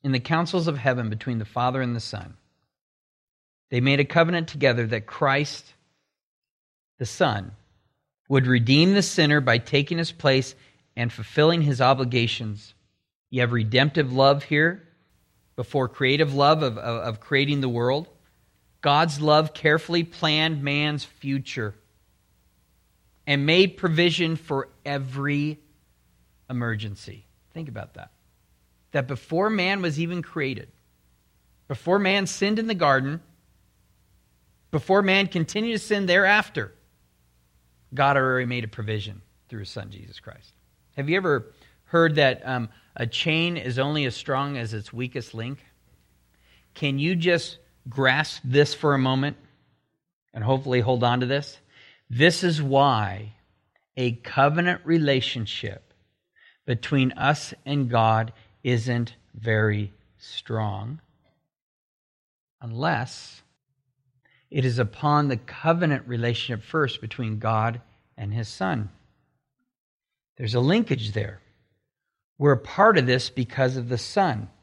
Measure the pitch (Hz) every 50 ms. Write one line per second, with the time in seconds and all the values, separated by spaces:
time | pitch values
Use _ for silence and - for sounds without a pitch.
0 | - 135 131 123 - - 165 165 170 165 - 185 160 165 147 139 117 135 127 123
1 | 117 110 107 110 - 135 120 113 107 - - 123 123 127 127 135 131 120 120 113
2 | 104 - - 98 90 90 - _ _ _ _ _ _ _ _ _ _ _ _ _
3 | _ _ _ _ _ _ _ _ _ _ _ _ _ _ 131 123 123 139 139 139
4 | 143 139 - 170 170 165 175 170 165 - - 143 143 135 120 120 120 110 117 110
5 | 104 - - - 156 139 135 143 151 - - - - - _ _ _ _ _ _
6 | _ _ _ _ _ _ _ _ _ _ _ _ _ _ _ _ _ _ _ _
7 | 127 - - - 185 143 107 101 95 90 101 _ _ _ _ _ _ _ _ _
8 | _ _ _ _ _ _ 139 135 127 123 127 120 117 110 135 147 165 185 196 202
9 | 185 - - - 156 147 147 147 135 127 117 117 117 - - 143 147 - 170 170
10 | 165 - - - - 147 135 135 131 - - _ _ _ _ _ _ _ _ -
11 | 120 120 - - 104 - - - 151 160 170 170 156 143 139 113 131 127 135 127
12 | 131 123 120 123 117 117 - - 117 107 104 104 - - _ _ _ _ _ _
13 | _ _ _ _ _ _ - 127 123 117 120 117 110 104 107 123 135 147 - 165
14 | 147 127 123 131 135 139 143 147 - - 151 147 156 170 180 208 - _ _ _
15 | _ _ _ _ _ _ _ _ _ _ _ - 120 - - 139 127 117 - -
16 | 131 127 135 143 160 143 135 139 143 143 156 156 151 131 110 101 - 113 117 117
17 | 80 120 110 107 - - 147 135 139 139 147 143 131 127 120 117 120 123 135 147
18 | 170 - _ _ _ _ _ _ _ _ _ _ _ _ _ _ - 147 143 147
19 | 170 170 143 143 151 151 151 151 160 151 - - - 156 151 160 156 - 170 170
20 | 170 170 - - - 156 151 151 156 160 160 143 139 143 143 147 147 151 147 143
21 | - - _ _ - 135 135 139 131 - - 135 110 104 101 _ _ _ _ _
22 | _ _ _ _ _ _ _ _ _ _ _ _ _ _ _ _ _ _ _ _
23 | _ _ _ _ _ - 143 143 139 151 165 180 196 196 - - - 180 160 156
24 | 175 175 156 175 175 160 165 156 - - 151 135 - - _ _ _ 143 143 139
25 | 135 131 127 139 139 143 147 143 147 151 151 151 _ _ _ _ _ _ _ _
26 | _ _ _ _ _ _ _ _ _ - 127 123 120 117 113 104 110 104 98 -
27 | - - - 104 - _ _ _ _ _ _ 165 165 147 117 104 - - _ -
28 | - - _ _ _ _ _ _ _ _ _ _ _ _ _ _ _ _ - 147
29 | 131 127 139 117 - - 160 170 196 214 220 196 180 185 196 202 180 165 147 147
30 | 170 170 175 175 156 - - 160 143 135 127 101 - - _ _ _ _ _ _
31 | _ _ _ _ _ _ _ _ _ _ _ _ _ _ 135 - - 170 185 202
32 | 202 185 196 202 190 - - - 196 202 214 214 226 226 226 175 170 143 135 131
33 | 131 135 151 170 - _ _ _ _ _ _ _ _ _ _ _ _ _ _ _
34 | _ _ _ _ _ _ _ _ _ _ _ _ _ _ - 151 - - 190 202
35 | 202 190 190 196 196 180 - 180 160 - - 208 220 233 226 208 - - 214 202
36 | 196 180 175 190 196 190 208 214 202 - - 147 104 - - _ _ _ _ _
37 | _ _ _ _ _ _ _ _ _ _ _ _ _ _ _ _ _ _ 135 131
38 | 139 139 139 139 131 131 127 127 127 120 123 123 113 107 - - 107 107 110 104
39 | 101 107 98 95 - _ _ _ _ _ 123 107 98 - - - 98 101 101 -
40 | - - - - _ - - 95 - _ _ _ _ _ _ _ _ _ _ -
41 | 139 147 165 196 185 170 143 120 104 - - _ - _ _ _ _ _ - 170
42 | 165 165 151 151 143 131 127 - - 131 131 123 117 110 _ _ _ _ _ -
43 | 123 117 - - - 160 156 160 165 175 175 156 95 127 123 123 135 143 151 151
44 | 143 123 113 - - - 135 135 139 143 143 127 117 107 113 107 104 - - 117
45 | 127 123 - 127 117 - - 113 113 123 139 143 _ _ _ _ _ _ _ _
46 | _ _ _ _ _ _ _ _ _ _ _ _ _ _ _ - 156 143 135 139
47 | 147 170 185 175 165 180 175 165 - - - - _ _ _ _ _ 131 113 139
48 | 135 131 131 147 156 - - - - 127 123 143 147 147 - - - 151 143 135
49 | 131 131 131 131 135 147 - - _ _ _ _ _ _ _ _ _ _ _ _
50 | _ _ _ _ _ _ _ 117 110 120 135 135 135 131 127 123 113 120 127 120
51 | 123 120 120 127 127 123 135 143 147 - - - _ _ _ - - - _ _
52 | _ _ 120 120 151 175 170 - 185 175 165 151 147 139 135 135 139 143 127 110
53 | 104 95 92 98 107 107 - _ _ _ _ _ _ _ _ _ _ _ _ 131
54 | 127 123 120 120 - - - - 135 147 151 170 175 175 180 - - 147 165 165
55 | 151 143 139 131 117 - - 127 113 104 - - - 104 92 - _ _ _ _
56 | _ _ _ _ _ _ _ _ _ - _ _ _ - 123 113 - - 151 139
57 | 131 127 - - - 139 151 - - - - _ _ 139 143 143 135 120 120 117
58 | 113 113 110 110 113 113 - _ _ _ _ _ - 123 123 117 110 127 120 120
59 | 117 113 - _ _ _ _ 110 107 117 110 107 107 107 104 104 104 98 - _
60 | _ _ _ _ - - - - _ - 117 110 110 104 98 101 104 113 151 160
61 | _ _ _ _ _ _ _ _ _ _ _ _ _ _ _ _ _ _ _ _
62 | _ _ _ _ _ _ _ _ _ _ _ _ 127 117 113 117 143 170 143 117
63 | 120 - - - - - - - _ _ _ _ _ _ _ _ _ _ _ _
64 | _ _ _ _ _ _ _ _ _ _ - 147 131 131 117 127 120 104 - -
65 | 151 147 147 147 147 139 127 113 - - - - - 160 170 170 180 156 143 127
66 | - 123 123 117 117 120 117 - - - 120 107 - - - 160 147 127 - -
67 | - 110 - - 120 110 110 107 104 110 113 110 110 117 117 117 - _ _ _
68 | _ _ _ - 101 101 107 117 113 104 - - 185 190 165 117 107 95 - _
69 | _ _ _ _ _ _ _ _ _ _ _ _ _ _ _ _ _ _ _ _
70 | _ _ _ _ _ _ _ - 117 110 113 120 127 143 185 233 226 - 135 120
71 | 110 107 101 107 - - - - _ _ _ _ _ _ _ _ _ _ _ _
72 | _ _ _ _ _ _ _ _ 139 147 139 - - - - - 202 226 214 160
73 | 127 123 123 127 - - - 131 123 - - 139 131 127 131 131 120 120 127 113
74 | - - - 208 190 170 117 104 104 104 _ _